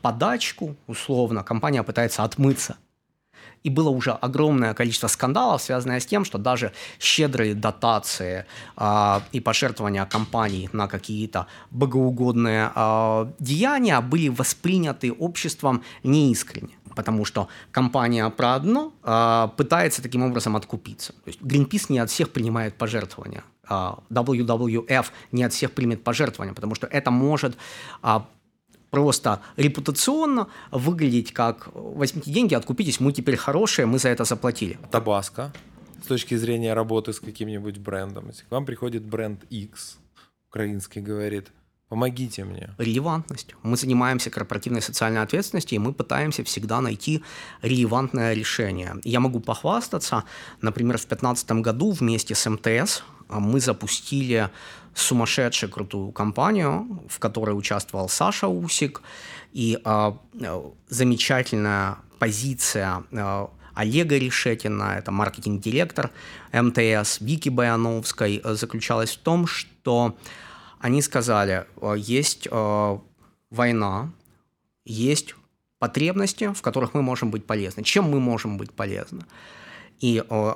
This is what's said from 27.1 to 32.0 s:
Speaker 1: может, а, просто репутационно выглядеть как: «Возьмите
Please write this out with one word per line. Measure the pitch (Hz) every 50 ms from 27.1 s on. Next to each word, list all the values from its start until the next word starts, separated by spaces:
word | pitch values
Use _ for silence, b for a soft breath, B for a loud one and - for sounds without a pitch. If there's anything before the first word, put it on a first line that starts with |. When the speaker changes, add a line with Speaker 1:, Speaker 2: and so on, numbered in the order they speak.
Speaker 1:
может, | 123 123 131 143 151 139 - 127 117 B B B B B B B B B
а, | B 117 110 110 110 - - _ _ _ _ _ _ _ _ _ _ -
просто | - 143 147 143 127 - - 120 104 - B B B
репутационно | B 143 147 - 147 135 147 147 - - 254 285 311 320 294 269 240 196 B B B B B
выглядеть | B 131 123 165 180 160 156 131 120 120 120 -
как: | - - 117 117 113 - - - -
«Возьмите | - 113 110 - 147